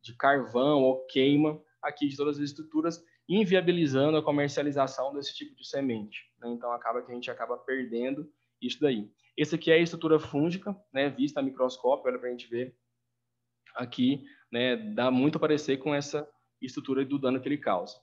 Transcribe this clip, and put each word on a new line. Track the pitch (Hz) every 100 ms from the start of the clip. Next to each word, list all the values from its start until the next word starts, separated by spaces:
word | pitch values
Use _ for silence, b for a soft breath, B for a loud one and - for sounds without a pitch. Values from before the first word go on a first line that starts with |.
de | - -
carvão | 139 139 113 120 139 147
ou | 131 131 -
queima | 131 135 143 151 151 _ _
aqui | 151 147 143
de | 139
todas | 147 143
as |
estruturas, | 147 - 156 156 165 170 b b -
inviabilizando | 185 196 185 175 175 156 131 143 156
a |
comercialização | 156 147 143 143 143 139 135 - 131
desse | 143 143
tipo | - 147
de | _ -
semente, | 139 135 113 104 - - _
né? | 120
Então, | 120 120
acaba | 120 117 120
que | 120
a |
gente | 120 123
acaba | 120 117 123
perdendo | - 131 123 117 127 143 - _ _ _
isso | 123 -
daí. | 147 120 104 _ _ -
Esse | 151
aqui | 165 165
é | 160
a |
estrutura | 170 170 160 156
fúngica, | 156 143 160 180 208 196 _
né, | 135 143
vista | 123 143 143
a |
microscópio, | 135 131 127 - 123 139 127
olha | 123
pra | 123
gente | 120 -
ver | 117 127 _ _ _ _ _ _ _ _ _ _
aqui, | - 120 - 127 143 B B B
né, | 120 127 120
dá | 107 107 127
muito | 127 143 156
a |
parecer | 156 151 147 135
com | 151
essa | 143 143 151 151 _ _ _
estrutura | 127 135 135 131
do | 135 143
dano | 131 127
que | 131
ele | 143
causa. | 127 92 90 -